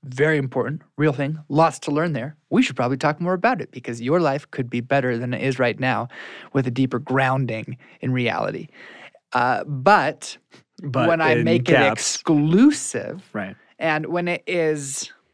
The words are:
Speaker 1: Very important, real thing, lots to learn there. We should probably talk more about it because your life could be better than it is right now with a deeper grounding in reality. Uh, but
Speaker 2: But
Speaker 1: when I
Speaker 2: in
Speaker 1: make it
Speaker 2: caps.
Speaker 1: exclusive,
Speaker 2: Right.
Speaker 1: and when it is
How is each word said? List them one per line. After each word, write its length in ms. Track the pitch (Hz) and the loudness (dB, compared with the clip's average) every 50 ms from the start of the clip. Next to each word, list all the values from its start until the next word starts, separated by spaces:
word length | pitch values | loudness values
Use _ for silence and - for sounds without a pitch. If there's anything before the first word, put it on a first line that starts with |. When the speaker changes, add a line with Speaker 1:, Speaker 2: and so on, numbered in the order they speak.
| - | -14
Speaker 1:
Very 340 | 139 127 127 143 156 160 147 | -12 -2 0 2 2 2 0
important, 440 | 135 131 - 135 120 120 147 160 - _ _ - | -2 -2 -4 -4 -4 -4 -6 -8 -12 _ _ 0
real 140 | 147 151 139 | 0 0 0
thing, 260 | 127 143 139 156 156 - _ | 0 -4 -6 -6 -8 -8 _
lots 280 | 151 147 165 165 143 - | 2 4 4 4 2 -2
to 120 | - - | -6 -4
learn 220 | 147 147 165 175 156 | -2 0 0 0 -2
there. 240 | 123 117 143 - _ _ _ | -4 -6 -8 -12 _ _ _
We 120 | - 196 262 | 2 2 2
should 120 | - 135 | 2 0
probably 200 | - 123 123 135 131 | -2 -2 -2 0 0
talk 220 | - 147 151 151 | 0 -2 0 0
more 140 | 175 175 185 | -2 -2 -2
about 260 | 180 180 226 254 185 | 0 0 0 0 0
it 120 | 120 - | -6 -10
because 300 | _ 131 123 - 117 117 | _ -14 -10 -10 -10 -6
your 180 | 117 123 151 180 | -2 0 2 2
life 280 | 170 147 135 147 - _ | 2 2 0 -2 -6 _
could 180 | - - 131 120 | -8 -8 -6 -4
be 100 | 120 123 | -4 -6
better 380 | 117 123 139 139 127 127 123 117 | -2 0 0 0 2 0 -2 -2
than 160 | 120 123 123 | -2 -4 -4
it 80 | - | -2
is 180 | - 135 131 127 | -2 -2 0 0
right 180 | 127 120 113 - | 0 -2 0 -2
now 280 | 131 127 123 104 117 123 - - - - - - - - _ | -2 -2 -2 -2 -4 -6 -10 -16 -18 -18 -18 -18 -20 -4 _
with 120 | 135 131 127 | 0 0 0
a 40 | |
deeper 280 | 120 127 135 127 - 120 | 0 0 0 0 0 -4
grounding 760 | - - 127 131 131 127 131 135 135 117 110 110 107 - 120 - - - - _ | -4 0 0 2 2 2 2 0 -2 -2 -4 -6 -8 -10 -12 -14 -16 -20 -18 _
in 120 | - 127 127 | -4 -2 -2
reality. 540 | 127 123 117 92 82 - 101 101 - 165 156 _ - - - - - - - _ - _ _ - | 0 0 0 0 0 -2 -4 -4 -6 -12 -12 _ -20 -20 -20 -20 -20 -20 -20 _ -20 _ _ 0
Uh, 300 | 127 123 123 127 104 - | 0 2 2 0 -2 -2
but 720 | 151 147 131 127 190 208 196 139 143 - - - - - - _ _ _ - _ _ _ _ | -4 -6 2 4 6 6 6 4 2 -2 -6 -12 -16 -16 -16 _ _ _ -20 _ _ _ _
Speaker 2:
But 260 | - 143 123 131 - - | -10 -4 -2 0 2 2
Speaker 1:
when 100 | 170 165 | 2 2
I 120 | 160 156 156 | 4 2 2
Speaker 2:
in 100 | 156 - | 4 4
Speaker 1:
make 240 | 165 165 170 127 170 | 4 2 2 4 4
it 40 | 165 | 4
Speaker 2:
caps. 420 | 131 117 - 110 110 - - - | 6 6 4 2 0 -4 -4 -6
Speaker 1:
exclusive, 1120 | - - - 165 147 147 156 165 196 247 294 294 - - - - 117 98 - - 190 - _ _ | -4 0 2 2 4 4 4 6 8 6 6 6 4 -6 -6 -6 -6 -6 -6 -10 -12 -14 _ _
Speaker 2:
Right. 220 | 107 196 - 101 _ _ _ _ _ | -8 -8 -8 -12 _ _ _ _ _
Speaker 1:
and 280 | - 160 156 151 156 - | -2 -2 -2 -2 -2 -4
when 200 | 165 175 175 175 | -4 -2 -2 -2
it 140 | 175 - _ - | -4 -4 _ -4
is 640 | 180 175 165 156 156 151 143 139 135 - - - - _ _ _ | -2 0 0 0 0 -2 -4 -8 -8 -8 -10 -12 -14 _ _ _